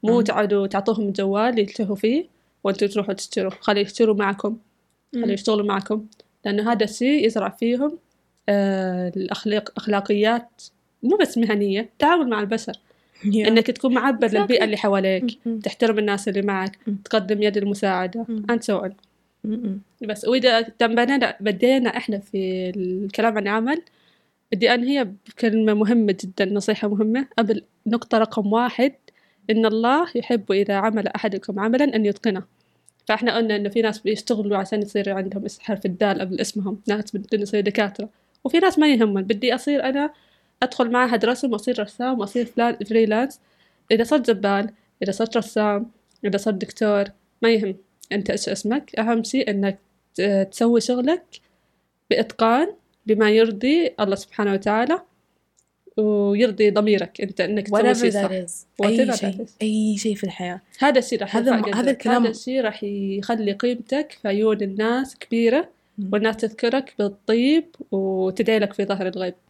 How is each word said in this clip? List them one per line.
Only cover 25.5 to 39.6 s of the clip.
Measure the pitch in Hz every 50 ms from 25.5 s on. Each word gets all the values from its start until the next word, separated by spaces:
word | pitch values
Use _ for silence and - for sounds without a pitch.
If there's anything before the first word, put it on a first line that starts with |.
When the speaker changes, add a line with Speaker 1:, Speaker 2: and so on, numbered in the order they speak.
| 208 226 220 214 208
Speaker 1:
مهمة | 208 214 202 247 233 220 202 190 202 -
جدًا، | 190 185 - 208
نصيحة | 185 202 202 196 - 214 - - 208
مهمة. | 208 196 214 214 226 254 277 - - -
قبل | 226 196 226 208 - _ _ _ _
نقطة | 214 220 233 - _ - 220
رقم | 220 220 - 233 202 202
واحد، | 208 226 247 247 - - 247 285 269 _ _ - _ _ _ _ _ _ _ -
إن | 226 226 226
الله | 220 214 220 226 240 262 302 349 339 -
يحب | 240 - - 240 226 190 -
إذا | 196 196 202 - 202
عمل | 196 190 220 214 220 202 202
أحدكم | - 208 - 208 196 185 - - - 202
عملًا | 196 226 233 262 294 285 -
أن | 220 220
يتقنه. | 202 202 - - 233 190 220 - _ _ _ _ _ _ _ _ _ _ _ _
فإحنا | - 214 214 240 240 -
قلنا | 233 233 220 208
إنه | 202 202 202
في | 202 233
ناس | 220 214 208 214
بيشتغلوا | _ 190 214 208 - - 247 208 208 202 202
عشان | 190 196 - - 208
يصير | 208 208 - 208 196 196
عندهم | 196 190 190 190 196 196 214
اس-، | 208 - -
حرف | - - 214 196 -
الدال | 202 180 180 214 202 196 170
قبل | - 180 185 -
اسمهم، | - - - 214 190 196 214 208 _ -
ناس | 202 214 208 - -
بدهم | 196 202 - - 208
يصيروا | 202 202 - 208 196
دكاترة، | 208 202 - 208 196 202 - 208 220 _ _ _ _ _ _ _
وفي | 262 - 339
ناس | 370 370 339 302
ما | 302 302
يهمهم، | 277 226 226 214 196 196
بدي | 190 190 220 202 - - 226
أصير | 254